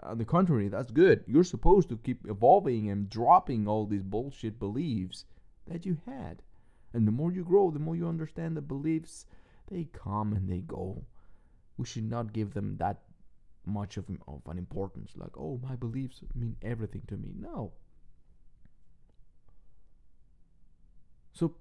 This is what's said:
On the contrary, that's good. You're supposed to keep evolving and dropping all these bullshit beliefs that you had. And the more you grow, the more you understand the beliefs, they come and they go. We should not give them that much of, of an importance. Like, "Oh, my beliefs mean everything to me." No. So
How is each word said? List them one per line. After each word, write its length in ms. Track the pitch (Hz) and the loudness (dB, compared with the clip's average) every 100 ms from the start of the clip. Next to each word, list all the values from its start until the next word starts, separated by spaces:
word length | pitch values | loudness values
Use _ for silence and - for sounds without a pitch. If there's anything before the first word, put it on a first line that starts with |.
On 140 | - 113 | -8 -6
the 80 | 110 | 2
contrary, 440 | 170 180 123 101 | 4 4 4 2
that's 220 | 101 120 | -2 0
good. 320 | 123 185 - - | 6 8 8 6
You're 160 | 139 | 6
supposed 460 | 180 120 165 202 - | 6 6 8 8 8
to 80 | 113 | 0
keep 280 | - - - | -4 -4 -6
evolving 640 | 98 123 196 147 117 104 | 4 8 8 6 0 0
and 200 | 101 101 | -2 -2
dropping 580 | 107 123 185 - 117 104 | 2 6 6 6 0 0
all 180 | 110 107 | 0 0
these 180 | 101 | -2
bullshit 560 | 95 104 139 - 110 110 | -2 -4 -4 -6 -8 -6
beliefs 640 | 101 123 165 107 92 - - - - - - | -4 -2 -2 -2 -4 -8 -18 -20 -20 -18 -10
that 180 | 170 190 | -6 -4
you 120 | 156 240 | -4 -6
had. 360 | 262 160 - - - - - - | -12 -10 -12 -18 -20 -20 -20 -6
And 140 | 120 107 | 2 4
the 40 | |
more 200 | 120 170 | 4 0
you 120 | 180 | -2
grow, 280 | 175 202 185 | 4 6 6
the 80 | 147 | 2
more 160 | 156 170 | -2 -2
you 120 | 170 | -2
understand 480 | 165 156 - 165 160 | -4 -6 -6 -6 -6
the 60 | |
beliefs, 640 | 143 139 156 160 165 - - - - - - | -6 -4 0 -2 -4 -14 -20 -20 -20 -20 -10
they 200 | 180 151 | -8 -8
come 420 | - 101 104 107 | -10 -4 -2 0
and 160 | 101 95 | 0 -2
they 120 | 90 | -2
go. 420 | 90 - 92 - - - - - - - - - | -4 -8 -8 -8 -12 -16 -20 -20 -20 -20 -14 -8
We 80 | 123 | -8
should 240 | 117 110 | -4 -4
not 240 | 117 113 | -2 -2
give 200 | 110 101 | -2 -4
them 240 | 101 101 104 | -4 -4 -2
that 240 | 101 95 - - - - - - - | -2 -4 -10 -20 -20 -20 -20 -12 -6
much 320 | 104 101 104 | -4 -4 -8
of, 80 | 98 90 - | -8 -10 -12
of 140 | 71 - | -14 -10
an 100 | 90 | -10
importance. 540 | 90 120 98 - - - | -6 -6 -6 -8 -14 -14
Like, 220 | 50 - | -14 -10
"Oh, 220 | 151 127 | -8 -8
my 140 | 131 123 | -8 -6
beliefs 460 | 117 127 127 - - | -6 -6 -8 -10 -8
mean 220 | 123 117 110 | -4 -4 -6
everything 420 | 110 117 104 - - | -6 -6 -6 -8 -8
to 100 | 98 | -10
me." 160 | - - | -8 -10
No. 360 | - 262 101 - - - - - - - - - - - - - - - - - - - - - - - - - - - - - - - - - - - - | -10 -8 -10 -12 -20 -20 -20 -20 -20 -20 -20 -20 -20 -20 -20 -20 -20 -20 -20 -20 -20 -20 -18 -18 -20 -20 -20 -20 -20 -20 -20 -20 -20 -20 -20 -20 -20 -20 -20
So 200 | - 165 - | -2 -2 6